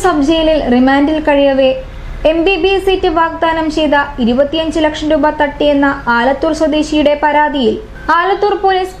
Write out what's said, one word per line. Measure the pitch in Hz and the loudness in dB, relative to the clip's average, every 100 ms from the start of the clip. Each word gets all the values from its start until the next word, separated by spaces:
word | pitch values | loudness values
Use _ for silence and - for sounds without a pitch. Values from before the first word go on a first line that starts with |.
സബ് | 370 302 277 | 0 0 0
ജയിലിൽ | 320 320 311 - | 2 2 0 2
റിമാൻഡിൽ | 240 262 277 285 311 311 | 2 4 2 2 0 0
കഴിയവേ | 285 277 269 262 262 - - - - 294 | 2 2 2 2 0 -8 -14 -12 -4 0
എം | 330 330 | 2 0
ബി | 381 | 2
ബി | 359 392 | 0 0
എസ് | 381 | 0
സീറ്റ് | 381 370 320 | 0 0 0
വാഗ്ദാനം | 330 330 330 330 320 311 | -2 0 -2 0 -2 -2
ചെയ്ത | 311 285 285 - | 0 0 -2 -2
ഇരുപത്തിയഞ്ച് | 226 247 285 320 320 320 311 | -2 0 0 0 -2 0 -2
ലക്ഷം | 302 302 | -2 -2
രൂപ | 311 302 302 | 0 0 0
തട്ടിയെന്ന | 294 285 294 285 277 277 - 233 | -2 0 0 2 2 0 -2 0
ആലത്തൂർ | 240 269 320 311 | 0 0 -2 0
സ്വദേശിയുടെ | 311 302 302 302 294 294 | 0 0 0 0 2 2
പരാതിയിൽ | 302 294 302 285 226 - - - - 330 | 0 2 0 0 -2 -2 -8 -12 -2 0
ആലത്തൂർ | 359 403 415 349 | 2 0 0 0
പോലീസ് | 392 381 370 - | 0 0 -2 -4